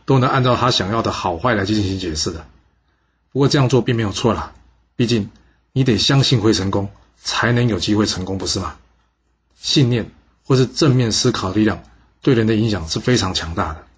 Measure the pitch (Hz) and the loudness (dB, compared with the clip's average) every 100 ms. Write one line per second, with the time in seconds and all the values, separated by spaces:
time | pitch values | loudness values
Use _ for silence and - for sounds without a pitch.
0 | - 135 127 135 127 120 123 - 95 113 | 0 2 2 2 2 2 2 0 0 -2
1 | - - 95 85 123 104 95 107 95 95 | -2 -2 -4 -2 -2 0 0 0 -2 -4
2 | 90 78 104 82 - _ _ _ _ _ | -6 -6 -6 -8 -14 _ _ _ _ _
3 | _ _ _ 131 139 147 127 127 110 113 | _ _ _ 0 2 2 2 2 2 0
4 | 104 90 117 87 - - _ _ _ - | -2 -2 0 -2 -6 -14 _ _ _ -4
5 | 113 117 98 - _ _ _ 131 127 104 | 0 0 -2 -10 _ _ _ -2 2 2
6 | - 139 - 127 107 104 95 98 101 - | 2 2 4 2 2 2 0 -2 -4 -10
7 | _ _ - - 113 120 123 92 107 104 | _ _ -8 -2 0 2 2 0 0 0
8 | 104 - 92 95 90 101 90 - _ _ | 0 -2 -6 -6 -4 -6 -6 -10 _ _
9 | _ _ _ _ _ _ - 156 120 120 | _ _ _ _ _ _ -2 2 2 2
10 | - - _ _ - 131 123 - 160 127 | -4 -12 _ _ -2 0 0 2 2 2
11 | 117 101 127 113 95 104 107 - - _ | 2 0 0 -2 -2 0 0 0 -10 _
12 | _ _ 151 117 110 107 113 98 80 117 | _ _ 0 2 2 2 0 -2 -4 -4
13 | 127 120 95 90 82 82 82 78 - | 0 0 0 -4 -6 -6 -6 -8 -16